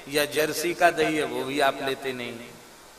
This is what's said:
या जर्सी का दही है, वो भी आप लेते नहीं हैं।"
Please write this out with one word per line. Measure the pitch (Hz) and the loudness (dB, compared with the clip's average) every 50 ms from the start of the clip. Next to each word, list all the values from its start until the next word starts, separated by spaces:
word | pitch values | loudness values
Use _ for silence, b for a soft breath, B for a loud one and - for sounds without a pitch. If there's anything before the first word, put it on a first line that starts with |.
| - 139 | -10 -2
या | 139 151 147 | 0 0 0
जर्सी | 135 123 143 156 156 147 151 156 175 165 | 2 2 0 0 0 0 -2 -2 -2 2
का | - 180 170 | 4 4 4
दही | 165 160 156 156 156 156 | 4 4 2 2 2 0
है, | 143 | 0
वो | 123 120 127 131 | -2 -2 -4 -4
भी | 131 139 147 | -2 0 2
आप | 143 139 139 147 139 | 2 2 2 0 -2
लेते | 135 135 127 139 135 127 | -4 -4 -2 -4 -6 -6
नहीं | 123 120 120 | -6 -8 -8
हैं।" | 117 113 120 120 - - - - - - - - - | -10 -10 -14 -16 -16 -18 -20 -20 -20 -20 -20 -20 -20